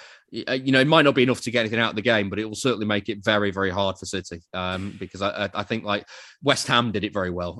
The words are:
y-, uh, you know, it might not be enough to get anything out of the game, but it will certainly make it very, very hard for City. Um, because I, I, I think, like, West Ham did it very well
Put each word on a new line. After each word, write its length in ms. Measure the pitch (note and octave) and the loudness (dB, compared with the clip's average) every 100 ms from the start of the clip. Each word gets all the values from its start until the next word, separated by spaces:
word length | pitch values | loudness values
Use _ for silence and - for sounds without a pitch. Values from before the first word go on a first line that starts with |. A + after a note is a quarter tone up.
| - - _ | -20 -20 _
y-, 120 | A2+ - | -10 -4
uh, 60 | |
you 180 | C3 C3+ | -2 4
know, 80 | C3 | 4
it 60 | C#3+ | 6
might 200 | D#3+ C#3+ | 6 6
not 100 | B2+ | 6
be 80 | |
enough 180 | B2+ A#2 | 4 2
to 80 | A#2+ | -2
get 120 | A#2 | -2
anything 180 | A2 A2+ | 0 0
out 100 | A2+ | 0
of 60 | G#2 | 0
the 80 | |
game, 260 | A#2+ A2 G2+ | 2 2 2
but 80 | G#2 | -4
it 80 | A2 | -6
will 80 | |
certainly 320 | G#2+ C3 G#2+ G#2+ | -2 -2 0 0
make 240 | G#2 G#2+ | -2 -2
it 160 | G#2 A2+ | -4 0
very, 240 | G#2 G2+ | 2 2
very 220 | F#2+ F#2+ | 0 -2
hard 260 | F2+ G2 - | 0 -2 -2
for 80 | - | -8
City. 380 | F#2+ - E2+ - | -8 -8 -14 -12
Um, 420 | F#2 F#2 F#2 G2 - | -8 -6 -6 -8 -10
because 240 | F2+ F#2 | -12 -6
I, 220 | G2 - G2 | -4 -2 -6
I, 40 | G#2 | -6
I 80 | |
think, 200 | G2+ A2+ | -6 -6
like, 220 | G#2 G#2 - - - _ | -4 -6 -6 -18 -20 _
West 240 | C3+ C3 - | 0 0 2
Ham 240 | A#2+ A#2+ | 2 2
did 120 | G2 | -2
it 100 | G2+ G2+ | -4 -4
very 160 | F#2 | -4
well 280 | F2+ F2 | -4 -6